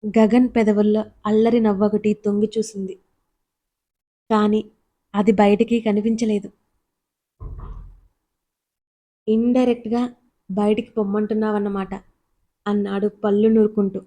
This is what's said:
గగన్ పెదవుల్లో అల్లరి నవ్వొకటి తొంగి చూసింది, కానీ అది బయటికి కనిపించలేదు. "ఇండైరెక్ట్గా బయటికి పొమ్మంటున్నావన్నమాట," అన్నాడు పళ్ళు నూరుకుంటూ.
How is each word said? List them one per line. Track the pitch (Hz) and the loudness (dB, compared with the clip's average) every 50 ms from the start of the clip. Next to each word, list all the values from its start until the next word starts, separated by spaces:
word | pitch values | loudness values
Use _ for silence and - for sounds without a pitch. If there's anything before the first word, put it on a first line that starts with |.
| - | -10
గగన్ | 214 190 220 220 214 214 247 254 247 | -2 2 4 4 4 4 2 2 2
పెదవుల్లో | - 233 220 208 214 202 208 214 208 214 214 214 _ _ _ | 2 0 2 2 2 2 2 2 0 0 -4 -6 _ _ _
అల్లరి | 214 214 214 220 226 233 240 | -2 0 2 2 2 2 2
నవ్వొకటి | 226 214 208 190 208 208 202 208 208 214 214 | 2 2 2 2 0 0 0 0 0 -2 -2
తొంగి | 208 _ 214 202 208 214 208 - 226 | -2 _ -4 -2 0 -2 -2 -2 -4
చూసింది, | 214 - - 202 190 185 185 _ _ _ _ _ _ _ _ _ _ _ _ _ _ _ _ _ _ _ _ _ _ _ _ _ _ _ | -6 -6 -6 -10 -10 -10 -12 _ _ _ _ _ _ _ _ _ _ _ _ _ _ _ _ _ _ _ _ _ _ _ _ _ _ _
కానీ | 226 214 208 208 208 214 214 - _ _ _ _ _ _ _ _ - | 0 2 2 2 0 0 -2 -4 _ _ _ _ _ _ _ _ -4
అది | 202 208 190 | -2 2 2
బయటికి | 220 185 208 208 202 208 226 214 233 233 | 4 4 4 4 4 2 2 0 0 -2
కనిపించలేదు. | 226 220 208 208 208 226 226 220 233 220 214 208 196 190 _ _ _ _ _ _ _ _ _ _ _ _ _ _ _ _ _ _ - - - - - - - - - - - - _ _ _ _ _ _ _ _ _ _ _ _ _ _ _ _ _ _ _ _ _ _ _ _ _ - | 0 0 -2 0 0 -2 -2 -2 -2 -2 -2 -2 -4 -6 _ _ _ _ _ _ _ _ _ _ _ _ _ _ _ _ _ _ -16 -14 -14 -14 -14 -14 -14 -16 -16 -20 -20 -20 _ _ _ _ _ _ _ _ _ _ _ _ _ _ _ _ _ _ _ _ _ _ _ _ _ -2
"ఇండైరెక్ట్గా | 220 220 233 240 247 254 254 247 240 240 240 220 220 240 247 247 247 _ _ _ _ _ _ _ | -2 0 0 0 2 2 2 0 0 -2 -4 -6 -4 -4 -4 -4 -8 _ _ _ _ _ _ _
బయటికి | 185 196 208 208 214 208 226 - | -4 -2 0 0 0 0 -2 -6
పొమ్మంటున్నావన్నమాట," | _ - 214 196 196 208 214 208 226 214 214 214 208 208 202 208 196 196 190 185 190 196 _ _ _ _ _ _ _ _ _ _ _ _ _ | _ -4 -4 -2 -2 -4 -2 -2 -2 -2 -2 -2 -2 -2 -4 -4 -4 -6 -8 -8 -10 -14 _ _ _ _ _ _ _ _ _ _ _ _ _
అన్నాడు | 208 208 208 202 202 196 202 196 208 | -4 -2 -2 -2 -2 -4 -2 -2 -4
పళ్ళు | - _ - 214 202 202 214 220 | -4 _ -2 0 2 4 4 4
నూరుకుంటూ. | 220 226 214 208 214 214 202 196 190 190 - | 4 4 4 2 2 0 -2 -2 -2 -8 -14